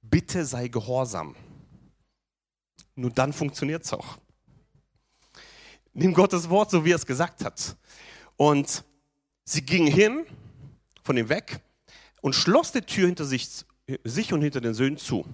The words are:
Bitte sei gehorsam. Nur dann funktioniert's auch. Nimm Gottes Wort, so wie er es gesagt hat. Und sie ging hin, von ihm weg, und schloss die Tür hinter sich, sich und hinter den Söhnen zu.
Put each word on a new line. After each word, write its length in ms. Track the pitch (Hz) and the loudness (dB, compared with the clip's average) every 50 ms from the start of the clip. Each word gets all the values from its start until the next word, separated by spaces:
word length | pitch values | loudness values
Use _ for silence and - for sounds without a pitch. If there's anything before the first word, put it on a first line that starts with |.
| _ | _
Bitte 420 | - - 170 175 - - 185 165 | 0 0 0 0 0 -4 -4 -4
sei 240 | 131 127 123 123 123 | -4 -4 -6 -6 -4
gehorsam. 640 | 117 127 101 107 123 127 131 120 104 90 80 76 64 - - - - - - _ - - _ _ _ _ _ _ _ _ _ _ _ _ _ _ _ _ _ _ _ _ - _ _ | -4 -6 -4 -2 -2 -2 -2 -2 -4 -8 -8 -8 -12 -18 -20 -20 -20 -20 -20 _ -20 -20 _ _ _ _ _ _ _ _ _ _ _ _ _ _ _ _ _ _ _ _ -20 _ _
Nur 160 | - 123 123 | -6 -6 -4
dann 220 | 117 - 131 139 143 | 0 0 0 0 0
funktioniert's 600 | - 156 143 139 - - 139 156 165 - - - | -4 -6 -6 -4 -4 -4 -4 -4 -6 -6 -8 -8
auch. 260 | - - - - - _ _ _ _ _ _ _ _ _ _ _ _ _ _ _ _ _ _ _ _ _ _ _ - - - - - - - - _ _ _ _ | -8 -8 -12 -16 -20 _ _ _ _ _ _ _ _ _ _ _ _ _ _ _ _ _ _ _ _ _ _ _ -20 -20 -20 -20 -20 -20 -20 -20 _ _ _ _
Nimm 220 | - 165 185 180 | 2 2 4 6
Gottes 340 | 160 185 196 190 175 170 170 | 6 6 6 4 0 0 2
Wort, 220 | 170 202 214 214 | 2 2 2 4
so 140 | - 175 156 | 2 2 4
wie 80 | 165 175 | 4 2
er 40 | |
es 100 | 165 - | 2 0
gesagt 380 | - 131 127 165 170 - _ - | -4 -2 -2 -2 -4 -4 _ -10
hat. 320 | - - - - - - _ _ _ - - - - - - - - _ | -10 -8 -8 -10 -10 -10 _ _ _ -20 -20 -20 -20 -20 -20 -20 -20 _
Und 480 | _ 143 151 147 143 139 - - - - _ _ _ _ _ _ _ _ _ _ _ _ | _ 4 4 4 4 0 -2 -4 -8 -8 _ _ _ _ _ _ _ _ _ _ _ _
sie 180 | - - 143 135 | -6 -6 -6 -2
ging 240 | 127 160 185 170 | 0 2 4 4
hin, 400 | 147 147 175 208 214 240 302 330 - - - - - - - - - - _ _ _ _ _ _ | 4 6 6 6 4 4 -2 -8 -10 -14 -20 -20 -20 -20 -20 -20 -20 -20 _ _ _ _ _ _
von 140 | - 131 | -2 0
ihm 120 | 123 113 107 | 0 0 0
weg, 320 | 143 170 - - - - _ _ _ _ _ _ - - - _ _ _ - | -2 -4 -4 -10 -16 -16 _ _ _ _ _ _ -20 -20 -20 _ _ _ -4
und 120 | 143 131 | -2 0
schloss 380 | - - 170 190 285 330 - - | 0 2 4 4 4 4 2 -4
die 100 | 262 202 | -6 -6
Tür 240 | - - - 185 | -4 -2 2 2
hinter 180 | 180 180 - 156 | 2 2 0 -4
sich, 400 | 139 131 123 - - - - - _ _ _ _ - 135 - _ | -4 -4 -4 -4 -6 -12 -14 -18 _ _ _ _ -10 -10 -10 _
sich 280 | 113 117 156 220 - 202 | -6 -4 -4 -4 -2 -2
und 100 | 156 151 | 0 0
hinter 180 | 147 131 135 | 0 -2 -2
den 140 | 117 117 113 | -4 -4 -2
Söhnen 240 | 107 127 135 147 147 | 0 0 0 0 -2
zu. 260 | - - 127 101 78 - | -6 -4 -4 -4 -4 -6